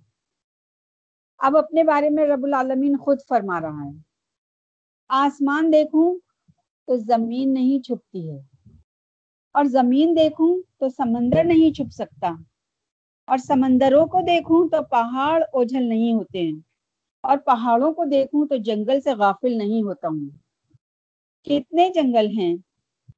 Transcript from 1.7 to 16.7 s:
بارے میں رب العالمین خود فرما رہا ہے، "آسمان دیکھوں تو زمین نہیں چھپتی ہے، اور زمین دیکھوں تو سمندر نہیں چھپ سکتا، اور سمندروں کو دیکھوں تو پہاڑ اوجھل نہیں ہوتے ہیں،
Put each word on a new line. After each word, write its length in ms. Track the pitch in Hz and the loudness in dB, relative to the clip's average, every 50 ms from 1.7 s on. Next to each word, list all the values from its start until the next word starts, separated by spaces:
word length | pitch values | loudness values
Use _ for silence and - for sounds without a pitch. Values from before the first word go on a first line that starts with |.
| 320 320 330 | 0 2 2
بارے 260 | 311 302 285 294 302 | 4 2 2 2 2
میں 160 | 302 302 311 | 2 2 2
رب 180 | 285 285 262 254 | 0 0 -2 -2
العالمین 520 | 277 285 269 262 262 269 262 277 285 277 | -2 -2 -2 -2 -2 -2 -2 0 0 0
خود 220 | 269 - 294 277 269 - _ | -2 0 -2 -2 -2 -2 _
فرما 320 | 262 226 202 196 180 170 | -2 -2 -2 -2 -6 -6
رہا 260 | 160 160 151 147 143 | -6 -8 -10 -10 -12
ہے، 120 | 143 147 156 156 _ _ _ _ _ _ _ _ _ _ _ _ _ _ _ _ _ _ _ _ _ | -12 -14 -16 -20 _ _ _ _ _ _ _ _ _ _ _ _ _ _ _ _ _ _ _ _ _
"آسمان 640 | - 262 277 285 285 - 285 269 285 302 320 330 311 | 0 0 0 0 0 0 -2 -2 0 0 2 4 4
دیکھوں 460 | 302 302 302 311 311 320 349 359 359 - _ _ _ _ _ _ _ _ _ _ _ _ | 4 4 4 2 2 2 2 0 -2 -8 _ _ _ _ _ _ _ _ _ _ _ _
تو 100 | - 254 | -4 -4
زمین 580 | 247 214 214 240 233 226 226 233 254 269 269 262 | -4 0 0 0 0 0 -4 -4 -2 -2 -2 0
نہیں 280 | 262 254 254 277 277 254 | 0 2 0 0 0 -2
چھپتی 460 | - 247 - - _ - 190 165 160 | -6 -10 -10 -10 _ -14 -12 -12 -10
ہے، 100 | 147 139 139 135 _ _ _ - - - _ _ _ _ _ _ _ _ _ _ _ _ _ _ _ | -12 -14 -16 _ _ _ _ -20 -20 -20 _ _ _ _ _ _ _ _ _ _ _ _ _ _ _
اور 120 | 285 294 | 0 0
زمین 520 | 285 240 262 247 247 254 277 311 330 339 | 2 2 2 2 2 2 2 2 2 4
دیکھوں 460 | 320 311 311 311 311 320 330 359 370 370 - _ _ | 4 2 2 2 0 2 2 2 0 -4 -10 _ _
تو 100 | 277 262 | -6 -6
سمندر 560 | 254 - 277 233 226 240 240 247 254 311 330 | -4 -4 -4 -2 -2 -2 0 0 2 2 2
نہیں 300 | 349 339 320 320 320 294 | 4 4 4 4 4 2
چھپ 180 | - 277 - - | -2 -8 -10 -8
سکتا، 420 | - 214 - _ - - 175 165 160 165 _ _ _ _ _ _ _ _ _ _ _ _ _ _ _ _ | -12 -14 -14 _ -8 -8 -8 -8 -8 -14 _ _ _ _ _ _ _ _ _ _ _ _ _ _ _ _
اور 120 | - - 269 | -4 -4 -4
سمندروں 680 | 254 - 294 262 262 269 254 254 269 269 262 294 330 | -2 -2 0 0 2 2 2 4 4 4 4 4 2
کو 140 | 311 - 370 | 2 0 -2
دیکھوں 480 | 359 349 349 339 - - 330 339 349 320 | 0 2 0 0 0 2 2 2 2 2
تو 160 | 330 311 277 | 0 -2 -2
پہاڑ 600 | - - 240 233 240 247 262 269 294 320 330 320 - - | -2 -2 -2 -2 -2 -4 -4 -2 0 0 0 -2 -2 -2
اوجھل 300 | 262 247 226 262 269 247 | -2 -2 -2 -2 -4 -2
نہیں 300 | 233 226 220 226 233 226 | -2 0 0 0 0 0
ہوتے 300 | 226 - - - 190 175 | -2 -4 -6 -6 -6 -4
ہیں، 180 | 160 156 156 160 _ | -4 -6 -8 -12 _